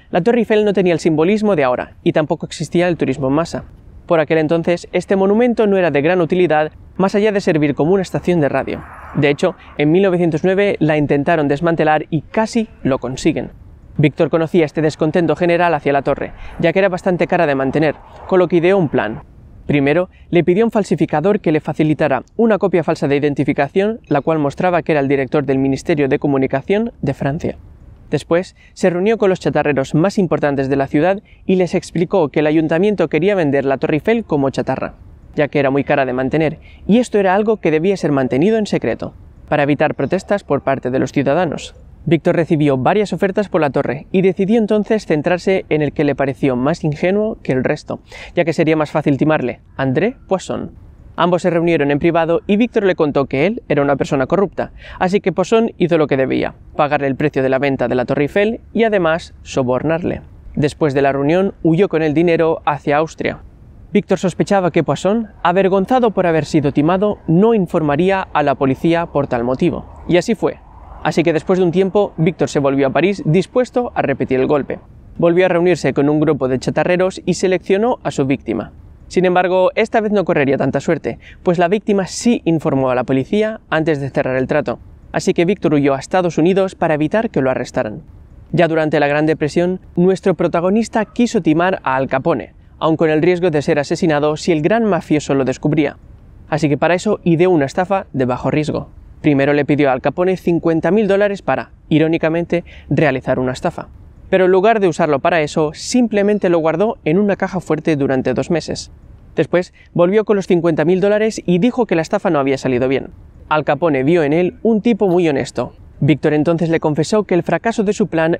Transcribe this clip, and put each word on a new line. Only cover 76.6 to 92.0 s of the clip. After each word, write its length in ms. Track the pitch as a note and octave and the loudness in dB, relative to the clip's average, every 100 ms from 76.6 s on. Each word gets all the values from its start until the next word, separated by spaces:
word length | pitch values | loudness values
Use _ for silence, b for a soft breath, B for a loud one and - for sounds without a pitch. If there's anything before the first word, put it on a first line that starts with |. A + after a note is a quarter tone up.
| - D3 D#3+ F3+ F#3 - - | -2 -2 0 0 0 -2 -4
y 100 | E3+ | -2
seleccionó 640 | F#3+ F3+ - G3 A#3 A#3+ | 0 -2 0 0 0 -2
a 80 | D#3 | -6
su 140 | - C#3 | -4 -2
víctima. 460 | C3+ - F#2+ - - - - - | -2 -4 -6 -6 -14 -20 -20 -4
Sin 180 | F#3 F3+ | 0 2
embargo, 460 | F3+ F3+ F#3 F3+ | 2 2 2 2
esta 280 | - A3 A#3 | 0 0 0
vez 100 | G#3 | 0
no 120 | G3+ | -2
correría 340 | E3+ D#3 C3+ C3+ | 0 0 2 0
tanta 240 | C#3+ C#3 | 0 -2
suerte, 360 | - D#3+ - - B B | -2 -4 -4 -10 B B
pues 160 | F3+ F3 | -2 0
la 100 | F3 | 0
víctima 380 | G#3+ - G3 F3 | 0 0 -2 -2
sí 380 | - A#3 A#3+ E3 | -2 0 0 0
informó 460 | D#3+ D#3+ C3+ C3 | 0 0 0 0
a 40 | B2 | 0
la 100 | B2 | 0
policía 540 | C3+ C3 G#3 G#3+ A3 - | -2 0 -2 -2 -6 -4
antes 300 | D#3+ D#3+ C#3+ | -2 0 -2
de 120 | C3+ | -2
cerrar 240 | - C3+ C3 | -4 -2 -2
el 100 | C3 | 0
trato. 320 | D3 A#2+ B2 - - - | -2 -2 -8 -12 -20 -8
Así 220 | E3 - | -4 -2
que 120 | F#3 F3 | 0 0
Víctor 280 | G3+ E3+ | 0 0
huyó 220 | D3 C#3 C3+ | 2 2 -2
a 40 | |
Estados 380 | - F#3 F3 D#3+ | -2 -2 0 0
Unidos 380 | E3+ F#3+ F#3+ - | 2 2 0 -2
para 180 | E3+ | -2
evitar 380 | D3+ D3+ A3 A3+ | 0 0 -2 -2
que 100 | - | -2
lo 80 | C3 | 0
arrestaran. 540 | B2+ B2 B2+ A2 A#2 - - - - - | -2 -4 -4 -6 -8 -16 -20 -20 -20 -6
Ya 160 | D3 E3 | 0 2
durante 320 | D#3+ D#3 D3+ | 2 0 2
la 80 | C#3+ | 2
Gran 180 | D3 D#3 | 2 0
Depresión, 540 | D3+ D3 E3 F3+ F#3 - - | 0 -2 0 -2 -4 -6 0
nuestro 400 | F3+ F#3 G3+ F3+ | 2 2 0 0
protagonista 720 | F3 F3 F3+ G#3+ A3 A3+ G#3 | 0 0 0 0 0 -4 -4
quiso 360 | - A#3+ A3 | -2 0 0
timar 380 | D#3+ D#3 F3+ F#3+ | 2 2 0 -2
a 120 | - | -2
Al 120 | C3 | -2